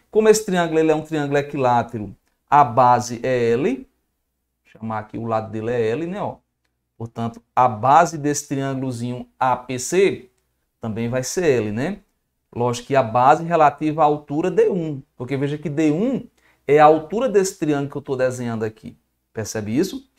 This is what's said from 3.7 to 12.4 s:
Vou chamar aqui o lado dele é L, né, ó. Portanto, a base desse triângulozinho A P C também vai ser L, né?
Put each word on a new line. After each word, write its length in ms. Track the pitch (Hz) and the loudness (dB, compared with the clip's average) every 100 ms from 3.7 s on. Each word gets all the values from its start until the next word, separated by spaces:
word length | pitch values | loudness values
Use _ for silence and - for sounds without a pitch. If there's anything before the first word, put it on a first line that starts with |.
| 269 | -4
Vou 960 | - _ _ _ _ _ _ _ _ | -8 _ _ _ _ _ _ _ _
chamar 280 | 107 110 110 | _ -8 -8
aqui 180 | 107 113 | -8 -10
o 80 | 113 | -4
lado 240 | 110 107 | -4 -4
dele 220 | 110 110 | -6 -4
é 180 | 123 110 | -2 -2
L, 160 | 123 170 | -2 -6
né, 160 | 202 | -8
ó. 160 | 139 - _ _ _ _ _ - | -8 -10 _ _ _ _ _ -14
Portanto, 440 | 113 - 117 - _ - | -12 -8 -8 -8 _ 2
a 120 | 127 | 2
base 500 | 107 127 147 170 160 | 2 4 4 4 0
desse 300 | 143 143 - | -4 -4 -6
triângulozinho 800 | 139 135 131 131 117 123 123 - _ | -6 -4 -6 -6 -6 -8 -8 -12 _
A 160 | 127 123 | 0 0
P 220 | - 127 | -4 -8
C 520 | - 175 190 - - _ _ _ _ _ | -2 2 2 0 -8 _ _ _ _ _
também 300 | 117 107 117 | -8 -4 -4
vai 140 | 127 | -4
ser 380 | 127 - 170 123 | -4 0 2 2
L, 100 | 107 | 0
né? 280 | 107 151 202 _ _ _ _ | -2 -4 -6 _ _ _ _